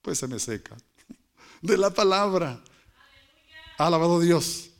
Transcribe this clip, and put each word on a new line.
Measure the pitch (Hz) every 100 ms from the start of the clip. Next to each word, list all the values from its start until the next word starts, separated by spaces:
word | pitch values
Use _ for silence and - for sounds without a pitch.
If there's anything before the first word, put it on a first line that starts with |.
pues | - 143
se | 131
me | 120
seca. | - 107 - 113 _ _ _ - _ _ - -
De | 170 190
la | 196
palabra. | 190 202 190 202 185 160 117 - _ _ _ _ - _ _ _ - - -
Alabado | 151 165 170 175
Dios. | 170 170 - - - _